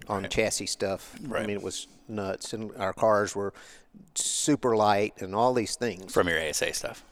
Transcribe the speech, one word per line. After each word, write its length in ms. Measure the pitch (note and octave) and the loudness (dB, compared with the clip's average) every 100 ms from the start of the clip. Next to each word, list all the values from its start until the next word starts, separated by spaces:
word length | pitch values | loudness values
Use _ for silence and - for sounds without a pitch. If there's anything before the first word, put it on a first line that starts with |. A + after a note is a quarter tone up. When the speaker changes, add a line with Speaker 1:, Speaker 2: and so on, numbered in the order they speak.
| - | -6
Speaker 1:
on 140 | G2 | -4
Speaker 2:
Right. 100 | G2 | -2
Speaker 1:
chassis 360 | - G#2+ - G2 | 0 0 0 -4
stuff. 480 | - G2 F#2 - - C#3+ | -4 -4 -4 -8 -14 -6
I 20 | |
Speaker 2:
Right. 200 | - G#2+ | -4 -4
Speaker 1:
mean, 100 | G2+ | -6
it 60 | |
was 240 | F#2+ - - - - | -6 -10 -12 -18 -12
nuts. 460 | G#2+ F#2+ - - | -6 -6 -6 -8
And 180 | A2 A2 - | -8 -8 -4
our 160 | F#2+ | -4
cars 420 | - A2 G#2 G2+ G2+ | 2 4 4 2 -2
were 180 | G2 - - - _ - - - | -6 -8 -18 -20 _ -20 -10 -4
super 600 | - - - C#3+ B2+ A2 | -2 0 2 2 4 4
light 380 | G#2 G2+ G#2+ - | 6 4 2 -4
and 140 | F#2+ G2+ | -4 2
all 180 | B2+ | 4
these 220 | B2 G2+ - | 4 0 -2
things. 380 | A#2+ F2+ F#2 | -4 -4 -2
Speaker 2:
From 140 | - F2 | 2 4
your 80 | D#2+ | 2
A 120 | D3+ | 0
S 120 | - | 0
A 100 | - | -2
stuff. 320 | - - - - | -2 -8 -10 -10